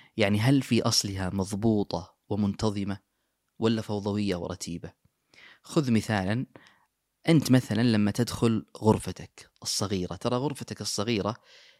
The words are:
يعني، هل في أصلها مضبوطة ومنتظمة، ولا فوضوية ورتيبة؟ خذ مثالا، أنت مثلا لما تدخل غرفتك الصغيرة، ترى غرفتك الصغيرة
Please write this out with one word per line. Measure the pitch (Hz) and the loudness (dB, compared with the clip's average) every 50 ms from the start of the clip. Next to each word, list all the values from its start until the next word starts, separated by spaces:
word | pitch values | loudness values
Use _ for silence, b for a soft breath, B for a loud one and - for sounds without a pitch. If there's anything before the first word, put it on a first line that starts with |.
| B B B | B B B
يعني، | - 107 98 104 104 | 0 2 2 2 4
هل | 110 131 143 135 127 | 4 4 4 4 4
في | - 123 110 - | 4 2 2 4
أصلها | 120 110 - - 104 95 98 95 90 | 2 2 0 0 -2 -4 -4 -4 -4
مضبوطة | 92 98 95 92 104 98 110 113 110 104 98 - - 85 - - _ _ _ - | -2 -2 -2 -2 -2 0 2 2 2 2 0 -2 -4 -8 -8 -12 _ _ _ -6
ومنتظمة، | 104 101 104 101 98 - 113 110 101 101 98 98 98 98 _ _ _ _ _ _ _ _ _ _ _ - | -2 -2 0 -2 0 -2 -2 -2 -2 -2 -6 -6 -8 -10 _ _ _ _ _ _ _ _ _ _ _ -2
ولا | 110 113 117 110 104 | 0 0 0 0 -2
فوضوية | - 104 104 98 104 101 104 104 98 90 | -4 -6 -4 -2 -2 -2 0 0 -2 -2
ورتيبة؟ | 87 87 87 87 - - - 85 85 - - - _ _ _ _ _ _ B B B B B B B B | -2 -4 -6 -8 -8 -8 -10 -10 -10 -10 -14 -18 _ _ _ _ _ _ B B B B B B B B
خذ | - - 170 147 123 | -4 -2 -2 0 2
مثالا، | 117 107 95 - 110 101 92 95 107 123 - - B B B B B B B B _ _ _ _ _ _ - - | 2 2 2 2 0 0 0 0 -2 -2 -4 -8 B B B B B B B B _ _ _ _ _ _ 0 2
أنت | 165 151 - - | 4 4 4 6
مثلا | 127 127 123 - 110 104 120 | 4 4 4 2 0 2 2
لما | 123 110 107 104 101 | 2 4 4 2 2
تدخل | 101 - 120 - - - 123 113 113 104 - - - - | 2 0 -2 -2 0 0 0 2 2 0 -4 -8 -10 2
غرفتك | 104 107 - - - 92 - - 85 - _ - - - _ _ - | 4 4 4 4 2 -6 -10 -12 -14 -18 _ -20 -20 -20 _ _ -8
الصغيرة، | - - - 107 95 104 92 87 87 85 | -6 -4 -4 -2 -2 -2 -2 -2 -4 -6
ترى | 92 - 120 123 | -6 -4 -2 -2
غرفتك | 123 131 147 139 - - - 107 - | -2 -2 -4 -6 -8 -10 -10 -10 -8
الصغيرة | 104 - - - 101 113 120 101 90 101 117 B B B B B B B B B | -8 -6 -4 -4 -2 0 0 0 0 -2 -4 B B B B B B B B B